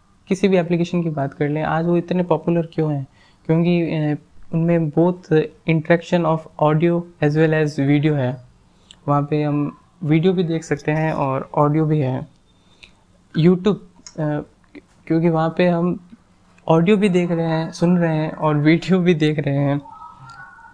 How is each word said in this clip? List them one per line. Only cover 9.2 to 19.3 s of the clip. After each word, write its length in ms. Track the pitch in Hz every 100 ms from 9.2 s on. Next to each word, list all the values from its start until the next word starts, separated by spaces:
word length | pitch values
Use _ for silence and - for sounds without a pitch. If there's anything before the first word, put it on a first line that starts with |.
| 143
पे 140 | 151
हम 340 | 147 147 147 - _ _
वीडियो 300 | 151 160 185
भी 100 | 185
देख 200 | 165 160
सकते 280 | - 147 -
हैं 220 | 156 156
और 360 | - 139 135 - -
ऑडियो 300 | 147 156 156
भी 140 | 156
है। 280 | 131 131 - _ _ _ _ _ - _ _ _ _ 165
YouTube, 360 | 165 180 196 185 - _ - -
अ, 220 | 151 147 - _ _ - - _ -
क्योंकि 220 | 160 170
वहाँ 240 | 160 160 165
पे 100 | 180
हम 420 | 170 175 - - - _ _ _ _ -
ऑडियो 300 | 160 170 214
भी 120 | 208
देख 220 | 180 175
रहे 140 | 165 165
हैं, 260 | 160 165
सुन 260 | - 175 180
रहे 200 | 170 156
हैं 140 | 156
और 240 | - 156 147
वीडियो 440 | 151 165 160 185
भी 140 | 175
देख 260 | 156 151